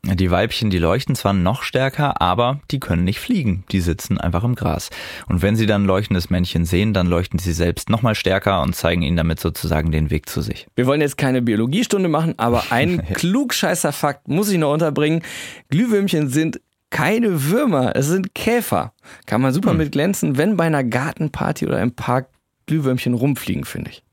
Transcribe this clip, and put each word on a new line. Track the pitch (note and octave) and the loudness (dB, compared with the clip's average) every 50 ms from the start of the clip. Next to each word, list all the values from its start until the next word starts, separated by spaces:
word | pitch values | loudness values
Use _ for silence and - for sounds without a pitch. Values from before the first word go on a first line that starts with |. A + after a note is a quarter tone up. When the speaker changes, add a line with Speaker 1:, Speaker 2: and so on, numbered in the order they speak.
Speaker 1:
Die | - - F#2+ F2 F#2+ F2+ | 0 0 2 2 2 2
Weibchen, | F2 F#2 G#2 A2+ - - A#2 G#2+ | 4 2 2 0 -2 -2 0 0
die | F#2 F2 | 2 2
leuchten | E2 E2 F2+ B2+ C3+ - C#3 | 2 2 2 2 0 -2 -4
zwar | - - G2+ G2 | 0 0 2 2
noch | G2 F2 F2+ A2+ - | 4 2 2 0 -2
stärker, | - - - B2+ C3 C3+ - - D3 C#3 - - | -6 -4 -2 0 0 0 0 0 -2 0 0 0
aber | E2 F2+ F2+ G#2 A#2+ B2 C3+ C#3+ - - | 0 2 2 2 2 0 0 -4 -6 -6
die | - C3+ | -6 -6
können | - - F2 E2+ F2 | -2 0 0 2 2
nicht | F2+ G2+ - | 0 0 -4
fliegen. | - - B3+ G3 C#3+ A2 F#2+ F#2+ F#2 _ | -2 -2 -2 0 2 0 -2 -2 -4 _
Die | - F#2+ | -2 0
sitzen | E2+ F2 D#2+ - - - - - | 2 0 -2 -2 -2 -4 -4 -2
einfach | - F2 E2 E2+ | 0 0 0 0
im | G#2+ A#2+ B2 | 0 0 -2
Gras. | - - - D2+ - - - - - - - - - - - | 0 -2 -2 -2 -2 -6 -10 -12 -14 -14 -14 -14 -14 -6 -2
Und | - F2 | 0 2
wenn | D#2 G2 G#2+ | 2 2 2
sie | A2 A2+ | 2 2
dann | G#2 G#2+ G2+ G2+ | 2 2 2 2
ein | |
leuchtendes | G2 F#2 F#2+ G#2+ - G2 F2+ E2+ - | 2 2 2 0 0 0 -2 0 0
Männchen | F#2 F2+ F2+ - - E2 E2+ | 0 0 0 0 0 -2 0
sehen, | E2 F2+ F2 G2+ A2 | 2 2 2 2 2
dann | G#2 F#2+ F2+ | 2 2 2
leuchten | F2 F2 E2+ F#2 - - F2+ | 2 2 0 0 0 -4 -2
sie | F#2+ F#2 | -2 -2
selbst | E2 E2 F2 F2 E2+ - - - | 0 2 0 0 0 -2 -2 -2
noch | A2 A2 | -2 0
mal | A2 A#2 G#2+ | 2 0 0
stärker | - - - F#2 G2 - G2+ G2 F2+ | 0 0 0 0 2 2 2 2 2
und | C#2+ B1+ A#1+ | 2 0 -2
zeigen | - - E2+ F2 F2 | 0 0 0 2 2
ihnen | E2 C#2 E2+ | 2 2 2
damit | E2+ D#2+ E2 D#2+ - | 2 2 0 -2 0
sozusagen | - E2+ - - - D#2 D#2+ D#2 D#2 E2 | -2 -4 -4 -2 -4 -2 0 0 0 2
den | D#2 D#2 D#2 D2 | 2 2 0 2
Weg | D#2+ D2+ - - | 0 -2 -4 -4
zu | - - | -6 -6
sich. | - G#2 - - - _ _ | -4 -4 -8 -10 -12 _ _
Speaker 2:
Wir | - B2 | 0 2
wollen | B2+ C#3+ D3+ | 2 2 2
jetzt | D3+ C#3+ - | 0 -2 0
keine | - D3 C3+ B2+ B2+ | 0 0 2 2 2
Biologiestunde | A#2+ A#2 G#2+ G#2 A2+ B2 C#3+ G#3 B3 - - G3 F#3 F3 | 2 2 2 2 0 0 0 -2 0 0 0 0 0 2
machen, | D3+ D3+ D#3+ E3 - - | 2 2 0 0 -2 0
aber | A2+ A#2 A#2+ A#2 - - | 0 0 2 0 0 0
ein | B2 A#2 C#3+ E3+ F3+ E3 - | 0 0 2 0 0 -2 -4
Speaker 1:
<laughs> | - | -4
Ja. | G2+ | -4
Speaker 2:
Klugscheißer-Fakt | - - F3 F#3+ C4 C#4+ A#3+ - - - E3 F3+ F3 - D#3 C#3+ - - D3 C#3 - _ | -2 0 0 0 0 0 -2 -2 -2 -2 -2 -2 0 -2 -4 -2 -2 -4 -4 -4 -4 _
muss | - C#3 F3 G#3+ G#3 | -2 -2 0 0 0
ich | G3 F3 | 0 2
noch | D#3 C#3+ | 2 2
unterbringen. | C#3+ D#3 E3+ D#3 C#3+ D3 D3+ D3+ D#3+ E3+ E3 - - - - - - - - _ | 2 2 0 0 0 0 2 2 0 0 -2 -6 -14 -14 -14 -14 -16 -20 -6 _
Glühwürmchen | C#3 D#3+ A#3+ B3 G#3+ G3+ G3 F#3+ - D#3+ D3+ C3+ | 0 0 2 2 2 2 2 2 0 0 0 0
sind | B2 D3+ D#3+ E3 - - _ _ _ _ _ _ | 0 0 0 0 -2 -6 _ _ _ _ _ _
keine | - - B2 D#3 G#3+ A3+ A#3+ G#3+ F3+ D#3 C3 C#3+ | -2 0 0 2 2 2 2 2 2 0 0 0
Würmer, | F#3 A#3+ D4+ C4 F3 C3+ B2+ A#2 - | 0 2 2 2 2 2 2 0 0
es | - C3+ | -2 0
sind | C#3+ F3 F#3+ F#3 F#3+ | 0 0 -2 -2 -4
Käfer. | _ - - A3 A#3 B3 G#3+ - - F2 - A2 _ _ _ - - - - | _ -4 -2 0 0 0 0 0 -2 -2 -2 -4 _ _ _ -20 -20 -20 -6
Kann | - G#2 A2+ | -2 0 2
man | C3 C3+ | 2 2
super | B2+ E3 G3 G#3 | 2 2 2 2
Speaker 1:
Hm. | E3+ D#3+ | 2 2
Speaker 2:
mit | D#3+ C#3+ | 0 0
glänzen, | - C#3 D3 F#3 G3 - - D#3 C#3 B2 | 0 0 0 0 0 0 0 0 2 2
wenn | D3+ G#3 A3 | 2 2 2
bei | F3 E3 | 2 2
einer | E3 D#3 C#3+ C3 | 2 2 2 0
Gartenparty | A#2+ A2 B2 C3+ E3 - - E3 D3+ - - - - D#3 - - | 0 0 -2 -2 -2 -4 -4 -4 -4 -2 -2 -2 -2 -2 -2 -2
oder | - - - | -2 0 0
im | F#2 B2 - | 0 -2 -4
Park | - - - B2 C3 C3 _ _ _ _ _ _ _ _ | -4 -2 0 0 0 -2 _ _ _ _ _ _ _ _
Glühwürmchen | - D#3 D#3+ C#3+ C3 B2+ B2 - B2+ | -2 -2 0 2 0 0 0 0 -2
rumfliegen, | B2 A2+ B2 C#3+ C#3 - - - F#2+ C#2+ - | 0 2 2 0 0 0 -2 -4 -4 -4 -6
finde | - - - - - | -8 -8 -10 -10 -10
ich. | - - _ _ | -12 -20 _ _